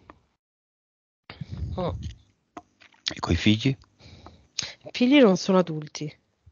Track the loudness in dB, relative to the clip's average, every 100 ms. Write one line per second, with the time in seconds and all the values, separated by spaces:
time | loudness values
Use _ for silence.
0 | -20 _ _ _ _ _ _ _ _ _
1 | _ _ -20 -18 -14 -10 -10 -8 -8 -8
2 | -12 -16 _ _ _ -20 -20 _ -20 _
3 | -10 -8 -4 0 2 2 0 -4 _ _
4 | -20 -20 -20 -20 _ -12 -12 -16 -14 -2
5 | 4 6 6 4 2 2 2 -4 -12 -12
6 | -12 -14 _ _ _